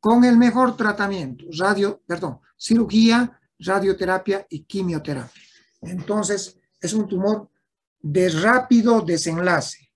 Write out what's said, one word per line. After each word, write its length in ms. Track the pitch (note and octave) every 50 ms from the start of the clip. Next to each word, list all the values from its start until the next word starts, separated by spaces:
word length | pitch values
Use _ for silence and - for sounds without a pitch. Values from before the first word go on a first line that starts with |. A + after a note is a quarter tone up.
con 240 | - G#3 A#3 A#3+ B3
el 140 | B3 A#3+ A#3
mejor 380 | B3 B3 A3+ B3 B3+ B3 B3
tratamiento, 680 | - A#3 G#3+ G3+ - G#3 G3 G3 F#3+ D#3 C3 B2 A#2+ D#3+ E3+ D#3+ D#3
radio, 420 | F#3 G3 G3+ G3 G3+ G3 G3+ - _
perdón, 340 | _ E3+ E3 F3+ D#3+ B2 - _ _ _
cirugía, 840 | _ - - A3+ A3+ A#3 F#3+ - A3 A3 A3+ A3+ A#3+ B3 A#3+ - _ _ _ _ _
radioterapia 880 | E3 E3+ F#3+ G3 F#3 G3 F#3 F#3 G3 F3+ F#3 F#3 F#3 - G3 G3 G3 _
y 160 | - D3 -
quimioterapia. 760 | _ - G3 F#3+ F3+ E3 D3+ D3 - D3 C3+ A#2 A#2+ _ - - _ _ _ _ _ _ _ -
Entonces, 760 | E3 F3+ F3+ D3+ - G3+ G#3+ G3+ - G#3 G3 F#3+ - _ _ _ _ _ _
es 140 | - F3 G#3
un 120 | A3 G#3
tumor 440 | G3+ G3+ F3+ F#3+ G3+ G#3+ G#3+ - _ _ _ _ _ _ _ _ _ _ _
de 300 | _ D3+ D3 F#3 F#3 F3+
rápido 720 | D#3+ D#3+ F3 G#3+ A#3+ B3+ B3 - B3 A#3 G#3+ A#3+ A#3 A3+ F3+
desenlace. 880 | E3 F3 D#3+ - E3+ D#3+ E3 F3+ F#3 F3 D#3 B2+ - - - _ _ _